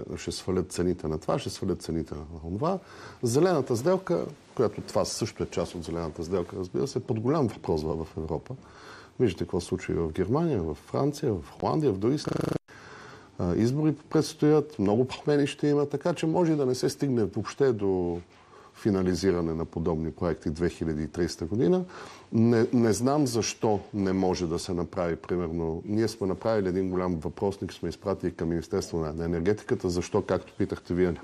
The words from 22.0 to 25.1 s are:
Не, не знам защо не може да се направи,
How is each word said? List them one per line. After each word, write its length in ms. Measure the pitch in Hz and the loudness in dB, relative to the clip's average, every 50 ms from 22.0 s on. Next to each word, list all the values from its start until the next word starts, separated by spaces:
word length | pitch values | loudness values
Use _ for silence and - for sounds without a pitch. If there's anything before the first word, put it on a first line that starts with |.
| - - - - - - - | -16 -16 -18 -20 -12 0 4
Не, 320 | 113 113 117 120 110 117 - 131 | 4 6 6 6 6 4 4 4
не 200 | 120 117 113 98 | 4 4 4 4
знам 340 | 101 120 135 143 151 143 | 4 2 2 4 4 2
защо 520 | 117 117 110 95 - - - 117 110 104 95 - - - | 2 2 0 0 0 -2 0 2 2 2 2 -2 -4 -2
не 200 | 101 95 92 95 | 0 2 2 4
може 340 | 95 92 90 87 87 90 | 4 4 2 2 2 0
да 120 | 80 85 82 | -2 -2 -4
се 140 | - - 90 | -2 -2 -2
направи, 420 | 87 85 - - 95 87 85 | -2 -2 -2 -2 -2 0 0